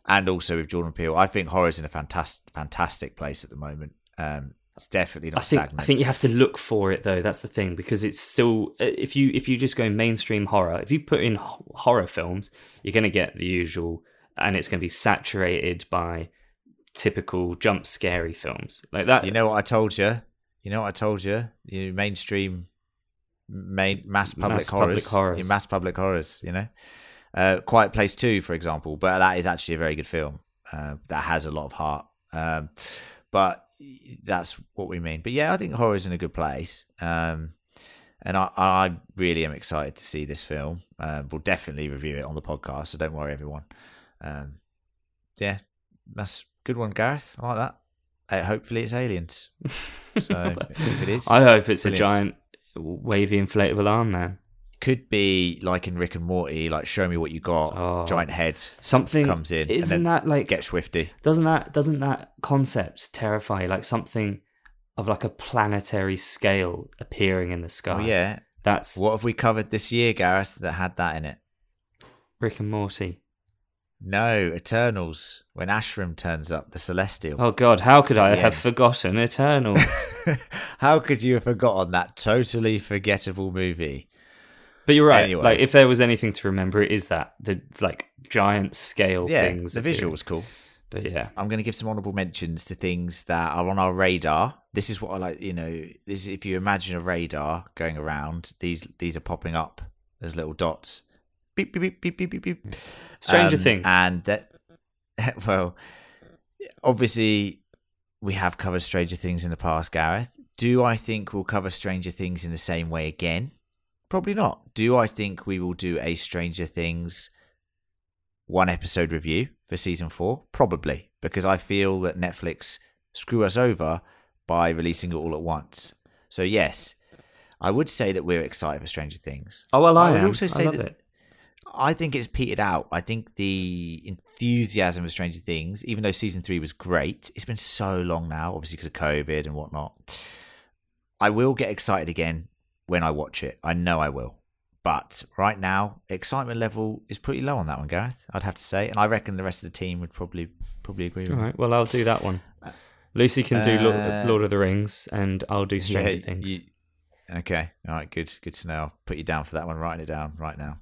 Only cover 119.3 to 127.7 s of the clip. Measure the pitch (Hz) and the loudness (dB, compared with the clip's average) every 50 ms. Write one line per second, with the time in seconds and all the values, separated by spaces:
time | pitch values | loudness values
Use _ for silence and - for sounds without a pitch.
119.3 | 78 92 127 143 - _ _ - 92 90 - 95 87 82 85 78 - - 85 98 | 0 0 -2 -2 -6 _ _ -8 -6 -4 -2 -2 -2 -2 -4 -6 -6 -4 -2 -2
120.3 | 127 151 - _ - - 139 98 87 78 - 76 69 - - _ _ _ - 80 | -2 -4 -8 _ 0 2 2 2 2 -2 -2 -4 -6 -6 -8 _ _ _ -10 -6
121.3 | - 98 90 95 95 90 - - 101 101 98 95 95 95 92 87 80 90 90 87 | -4 0 2 2 2 2 0 0 0 2 2 2 2 0 0 -2 -2 -2 -4 -4
122.3 | 82 - - 85 78 - - - - - - _ _ _ _ _ - - - - | -4 -6 -6 -8 -6 -6 -6 -8 -8 -8 -12 _ _ _ _ _ -14 -14 -6 -2
123.3 | 120 113 107 95 95 120 127 123 107 82 82 78 82 85 - _ _ _ _ _ | 2 2 2 2 4 4 2 2 2 0 0 -2 -2 -4 -6 _ _ _ _ _
124.3 | _ _ _ - 85 85 85 85 82 82 82 85 82 - - 90 85 78 80 82 | _ _ _ 0 2 4 4 4 2 0 0 -2 -2 -2 -4 -4 -4 -4 -4 -4
125.3 | 80 76 85 82 80 78 - - - - - - - _ _ _ _ _ _ _ | -4 -4 -4 -4 -4 -4 -6 -10 -14 -14 -14 -16 -18 _ _ _ _ _ _ _
126.3 | - - 92 92 107 107 78 78 - - - - - _ _ _ - - _ _ | -6 -2 0 2 4 4 2 2 0 -4 -10 -12 -14 _ _ _ -20 -20 _ _
127.3 | _ _ _ _ _ - - 92 | _ _ _ _ _ -2 0 2